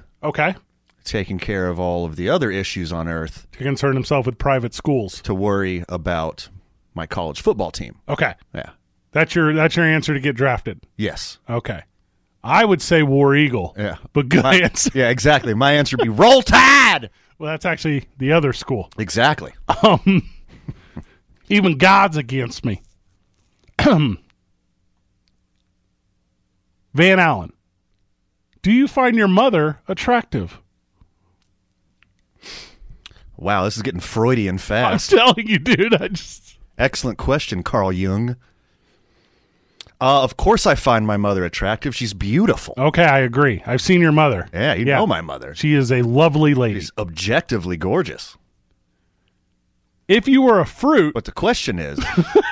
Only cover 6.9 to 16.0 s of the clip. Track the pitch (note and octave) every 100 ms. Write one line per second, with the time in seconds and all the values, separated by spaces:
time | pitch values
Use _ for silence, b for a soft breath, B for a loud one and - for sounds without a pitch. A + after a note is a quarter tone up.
6.9 | E2 E2 G2 D#2+ C#2 - G2+ E2+ - A#1
7.9 | - - C#3+ C#3+ - _ - - _ _
8.9 | _ _ D#3+ D#3+ E3+ D#3 D#3 D#3+ E3+ D#3+
9.9 | D#3 - C#3 C#3+ B2 C3+ A#2 - F2 _
10.9 | - G2+ D#2 - - - A#2 - F2+ -
11.9 | _ _ _ _ _ B2 F3+ A3 E3 -
12.9 | E3 C#3+ C#3 C#3 C#3+ D3 A#2 F2 G2+ G2+
13.9 | - - D3 B2+ F3 C3 F3+ E3 - -
14.9 | C3 A#2+ B2 C#3 C#3 B2 G#2+ C#3 D3 C#3
15.9 | B2+